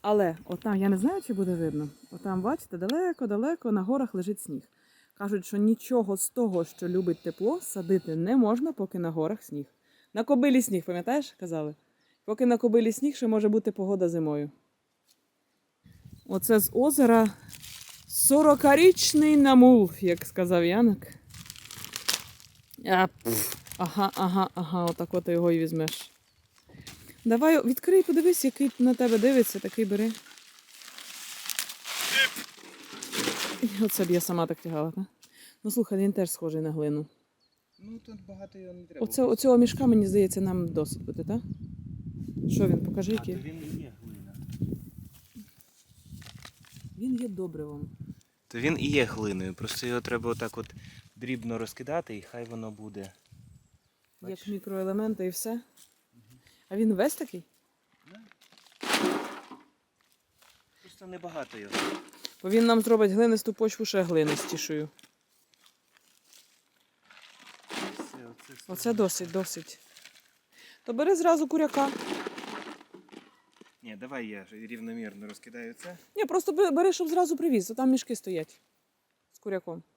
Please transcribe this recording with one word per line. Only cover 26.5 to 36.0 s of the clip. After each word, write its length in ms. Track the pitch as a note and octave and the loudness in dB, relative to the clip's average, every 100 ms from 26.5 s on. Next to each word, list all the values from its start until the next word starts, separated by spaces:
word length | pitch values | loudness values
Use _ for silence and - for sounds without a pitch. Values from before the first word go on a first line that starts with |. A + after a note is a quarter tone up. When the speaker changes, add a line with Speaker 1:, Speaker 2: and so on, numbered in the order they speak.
| _ _ - - - - - | _ _ -20 -20 -20 -20 -8
Speaker 1:
Давай, 400 | A#3 A#3 D4+ D#4+ A#3 | 0 2 4 4 2
відкрий, 360 | B3+ - F#4+ | -2 4 4
подивись, 420 | F#4 D#4+ E4 F4+ | 6 4 4 4
який 260 | C#4 - C#4 - | 0 0 -2 2
на 160 | B3 | 2
тебе 240 | B3 B3 A3+ | 4 2 4
дивиться, 400 | A#3 C4+ A#3 G3 | 4 4 4 0
такий 260 | F#3+ - | -8 -2
бери. 280 | G#3+ G3+ A3 A3 - - - - _ - - - - - - - - - - - - - - - - - - - - - - - - - - - - - | -2 0 -2 -4 -12 -20 -20 -20 _ -20 -20 -20 -18 -16 -16 -14 -8 -6 -8 -12 -10 -6 -2 2 0 -2 -14 -18 -20 -20 -18 -14 -10 -4 -4 -4 -6 -4
І 60 | A3+ G3 | -4 0
оце 200 | G#3+ - | -2 0
б 60 | F3+ | 2
я 100 | F3 | 2
сама 260 | - F3 E3 | 0 -2 -2
так 120 | D#3+ | -4
тягала, 300 | E3+ D#3+ D#3 | -6 -4 -4
так? 140 | D#3+ F#3+ _ - _ - _ | -6 -10 _ -20 _ -20 _
Ну, 60 | G#3+ | -6
слухай, 280 | A3 A3 | -2 -2
він 140 | G3 | 0